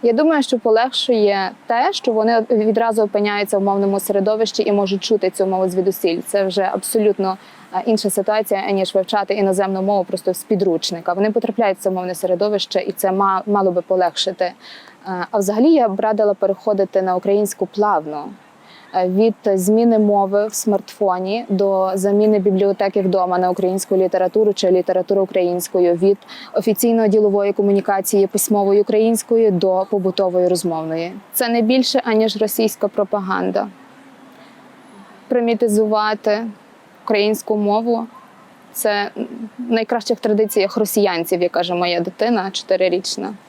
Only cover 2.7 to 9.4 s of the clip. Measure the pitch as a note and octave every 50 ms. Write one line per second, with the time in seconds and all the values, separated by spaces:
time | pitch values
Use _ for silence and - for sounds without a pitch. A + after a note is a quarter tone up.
2.7 | G#3+ A3+ A#3 A#3 A3 A3 A3 G3+ G3+ G#3 G#3 G#3 G#3 G#3 G#3 G3+ - G3+ G3 G3
3.7 | G3 G3+ G3 G3 G3 F#3+ F#3+ - G3+ G3+ G3 G#3 G#3+ G#3+ A3+ A3 - - A3 -
4.7 | G#3 G3+ G3+ F#3+ G3 G3 - - A3 G#3 F#3 F#3 F#3 - G3 F#3+ F#3+ F#3 F#3+ F#3+
5.7 | F3+ F#3 F#3 F#3+ F#3 - - F#3 E3+ F4 - - - G3+ G3 F#3+ F3+ G3+ F#3+ F#3
6.7 | - G3+ F#3+ - - A3+ G#3+ G#3+ G3 - F#3+ F#3+ F#3+ G3 - - - - - -
7.7 | - F#3 - A#3+ A3 A3 - G#3 F#3+ - F#3+ - G#3 G#3+ A3 - A3 F#3+ F#3+ -
8.7 | G3 G3 F#3+ F3+ - G3 F#3+ - - G#3 G3+ - G3 G#3+